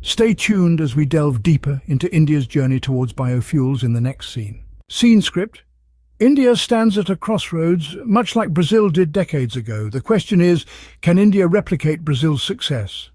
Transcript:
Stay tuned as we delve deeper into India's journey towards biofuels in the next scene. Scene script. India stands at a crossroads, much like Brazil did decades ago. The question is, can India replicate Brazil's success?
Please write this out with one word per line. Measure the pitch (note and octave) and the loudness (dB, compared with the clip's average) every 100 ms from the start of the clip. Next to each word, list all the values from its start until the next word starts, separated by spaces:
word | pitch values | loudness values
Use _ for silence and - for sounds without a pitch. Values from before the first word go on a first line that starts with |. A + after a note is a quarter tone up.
| - | -8
Stay | - A#3 | 0 0
tuned | F3+ - G3+ F3 E3+ | 0 0 2 2 2
as | D3+ | 0
we | B2+ | 0
delve | C#3+ D#3+ D3 B2 | 0 2 0 0
deeper | G#2 D3+ C#3+ C#3 - | 2 2 0 -6 -2
into | C3+ F3 | -2 0
India's | E3 D3+ D3+ B2+ | 2 2 2 0
journey | D3+ C3 C3 | -2 0 -2
towards | C3 B2+ B2+ | -2 -2 -4
biofuels | - B2+ B2 A#2 D3+ C3 C3+ | -4 -4 -2 -2 -2 0 -2
in | A#2+ | -2
the | A#2 | 0
next | B2 C3+ - | -2 -4 -12
scene. | B2 G#2 A2 - - _ | -10 -10 -14 -20 -20 _
Scene | - A#3+ A3 | 0 4 4
script. | - - G#3 - _ _ _ _ _ _ | 2 -4 -6 -10 _ _ _ _ _ _
India | A#3+ C#4 B3+ | 2 4 4
stands | A#3 - A3+ A3+ G3+ | 2 0 2 2 0
at | F#3 | -2
a | F#3+ | -4
crossroads, | - G#3+ - E3 E3 F3+ D3 F3 | -2 -4 -2 -2 0 0 -2 -10
much | B3 G#3 A#3 A#3 | 0 0 2 -2
like | G#3+ | -2
Brazil | E3 D#3+ A3 G#3 | 0 2 2 2
did | D#3+ F3 | 2 0
decades | G3 F3 D3+ B2 B2+ | 0 -2 -2 -4 -6
ago. | A2+ G#2+ G#2+ | -6 -6 -6
The | B2 | -8
question | - A3 - F#3 | 0 0 2 2
is, | F3 E3+ - - - - | 4 2 -2 -20 -20 -4
can | - F3+ | 2 4
India | G#3 G3 F3+ | 4 4 2
replicate | G3 F#3+ E3+ D3+ D#3 | 2 0 -2 -2 -2
Brazil's | D#3 C3+ D#3+ C#3+ | -2 0 0 0
success? | - G3 - C3+ G2 - - | -4 -6 -4 -4 -6 -10 -18